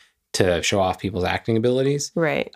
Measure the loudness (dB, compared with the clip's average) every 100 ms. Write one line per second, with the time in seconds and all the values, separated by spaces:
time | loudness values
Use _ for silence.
0 | _ _ _ 0 2 2 2 2 0 0
1 | -4 -2 -2 -2 0 0 2 2 0 -2
2 | -4 -2 -2 -2 -4